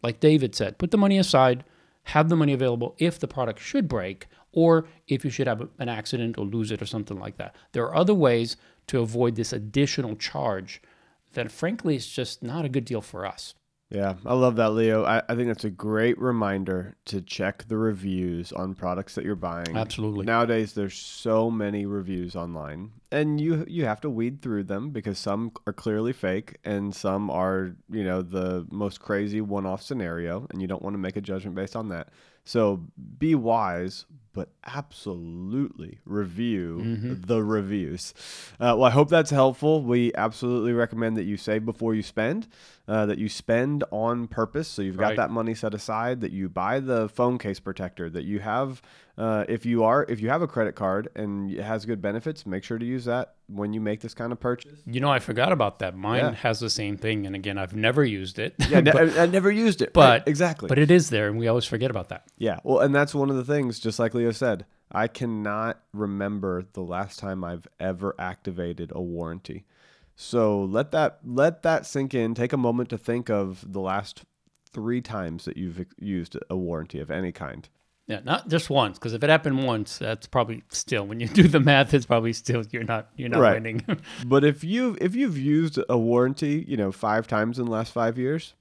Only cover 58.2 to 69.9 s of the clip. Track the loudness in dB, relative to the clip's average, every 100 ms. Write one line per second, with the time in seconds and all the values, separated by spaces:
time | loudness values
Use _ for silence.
58.2 | -6 -6 -6 0 6 8 8 8 6 6
59.2 | 4 6 4 4 4 2 4 10 10 10
60.2 | 4 2 0 -2 0 4 8 8 8 2
61.2 | 0 0 2 2 0 -2 -2 -2 -6 -12
62.2 | _ _ -2 -2 2 4 6 4 2 0
63.2 | 0 0 0 0 0 -2 -4 0 0 2
64.2 | 0 0 0 -2 -6 _ _ -2 -2 -2
65.2 | -6 -4 -4 -4 -4 -6 _ -6 -4 -4
66.2 | -4 -2 -2 -4 -6 -10 -8 -6 -8 -8
67.2 | -8 -6 -6 -10 -14 _ -6 -4 -4 -4
68.2 | -8 -8 -10 -6 -6 -6 -8 -8 -6 -6
69.2 | -8 -10 -12 -14 _ _ _